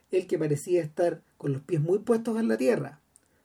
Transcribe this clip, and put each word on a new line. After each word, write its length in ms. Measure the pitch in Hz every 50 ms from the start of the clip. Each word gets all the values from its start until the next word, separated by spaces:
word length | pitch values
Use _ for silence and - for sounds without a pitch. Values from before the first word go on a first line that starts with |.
| _ -
él 160 | 190 185 180
que 100 | - 196
parecía 440 | 156 160 151 147 143 - 180 180 175
estar 420 | 160 151 - - 175 175 165 165 _ _ _
con 160 | - - 147 135
los 80 | 143
pies 200 | - - 180 151
muy 180 | 151 170 190 214
puestos 380 | 202 - 226 226 226 240 220
en 120 | 226 226 220
la 80 | 220
tierra, 440 | - 262 254 220 - 139 131 147 - _ _ _ _ _ _ _ _